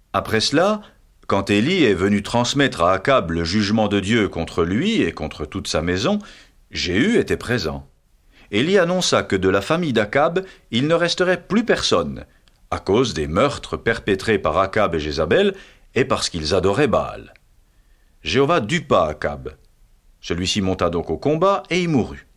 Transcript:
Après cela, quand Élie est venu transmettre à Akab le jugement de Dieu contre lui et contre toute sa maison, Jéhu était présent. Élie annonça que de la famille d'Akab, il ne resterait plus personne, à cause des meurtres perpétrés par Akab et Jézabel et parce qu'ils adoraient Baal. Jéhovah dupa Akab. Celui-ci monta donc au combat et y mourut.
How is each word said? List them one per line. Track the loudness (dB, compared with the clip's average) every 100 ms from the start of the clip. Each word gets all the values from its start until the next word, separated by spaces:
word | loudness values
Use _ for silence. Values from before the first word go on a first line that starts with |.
| _
Après | -6 -2 -2
cela, | 0 2 2 0 -8 _ _ _ -4
quand | -2 2
Élie | 2 2 2 2
est |
venu | 4 2 0
transmettre | 0 -2 0 0 0 2
à | 2
Akab | 2 2 2 2
le | -2 0
jugement | 0 2 2 2
de | 0
Dieu | 2 0 0
contre | -2 -6 -2
lui | 0 0 0 0
et | 0
contre | -2 -8 -8 -10
toute | -8 -4
sa | -2
maison, | 0 -2 0 -2 -6 -20 -20 _ _
Jéhu | -8 -2 0 2 2
était | 0 -2
présent. | -2 -4 -4 -8 -12 _ _ _ _ _ -6
Élie | -2 2 2
annonça | 2 0 2 0
que | 2 0
de | 2
la | 2
famille | 0 -2 0
d'Akab, | 0 0 2 0 -2 -6 -14 -6
il | -2 0
ne |
resterait | 0 0 0 0 0
plus | 0 0
personne, | 2 0 2 0 0 -8 -14 _ _ _ -8
à | -6
cause | 0 2 2
des | -2 -2
meurtres | 2 2 0 -8 -4
perpétrés | -2 -2 0 0 2 0
par | 2 2
Akab | 0 0 0 0
et |
Jézabel | -4 -2 2 2 2 -2 -12 -20 _ -2
et | 0
parce | -2 -4
qu'ils | -4 -2
adoraient | 0 2 2 2
Baal. | 0 -2 -10 -16 -20 _ _ _ _ _ _ _ _
Jéhovah | -4 0 2 2
dupa | 0 -4 2 2 2
Akab. | -2 -6 -8 -12 -16 _ _ _ _ _ _
Celui-ci | -8 -4 -2 0
monta | 0 0 0
donc | -2 -4
au | -4
combat | -2 0 2 0 -2
et | -2
y | 0
mourut. | 0 0 -6 -20